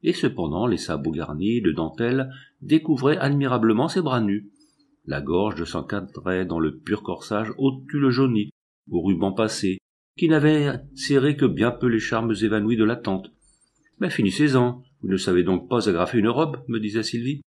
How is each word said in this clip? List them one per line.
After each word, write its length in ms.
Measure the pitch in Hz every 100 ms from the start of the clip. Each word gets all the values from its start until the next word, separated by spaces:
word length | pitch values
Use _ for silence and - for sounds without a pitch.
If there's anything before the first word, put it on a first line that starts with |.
Et 100 | -
cependant, 540 | 180 139 - 78 82 120
les 120 | 92
sabots 340 | - 76 73
garnis 480 | 78 76 73 98 120
de 100 | 95
dentelle 600 | 76 82 - 117 131 131 - - _
découvraient 560 | 139 156 160 139 135 156
admirablement 680 | 135 143 139 120 113 110 156
ses 160 | 190
bras 180 | 156 127
nus. 300 | 107 104 - _ _ _ _ _
La 160 | - 71
gorge 420 | 71 87 104 101
s'encadrait 840 | 85 - 71 101 95 - 90 92 90
dans 120 | 82
le 220 | 80 76
pur 240 | - 101
corsage 480 | - 90 - 104 110 -
au 260 | 135 131 135
tulle 200 | 147 139
jauni, 420 | 123 135 110 104 _ _ _ -
au 120 | 87
ruban 280 | 87 90 98
passé, 460 | 92 110 - 98 92 _ _ _ -
qui 120 | 170
n'avait 520 | 156 151 156 143 131 - -
serré 400 | - 139 123 -
que 100 | 127
bien 240 | - 117
peu 160 | 123 127
les 140 | 113
charmes 340 | - 117 117 104
évanouis 340 | 107 107 107 117
de 80 |
la 120 | 107 123
tante. « 360 | - 95 95 _ _ _ _ _ _ _
Mais 100 | 180
finissez-en, 720 | - 104 95 151 131 127 123 - _
vous 80 | 92
ne 80 | 95
savez 280 | - 90
donc 240 | 87 92 87
pas 200 | 120 101
agrafer 300 | 85 90 120
une 100 | 104
robe », 280 | 120 160 131 131
me 140 | 113
disait 240 | 107 110
Sylvie. 380 | 107 120 120 143 -